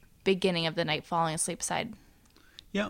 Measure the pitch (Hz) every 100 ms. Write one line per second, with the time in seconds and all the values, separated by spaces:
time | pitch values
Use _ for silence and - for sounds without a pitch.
0 | - - 196 185 190 170 165 156 165 151
1 | - 170 165 156 - 170 - 170 226 214
2 | - - - - - - - 196 202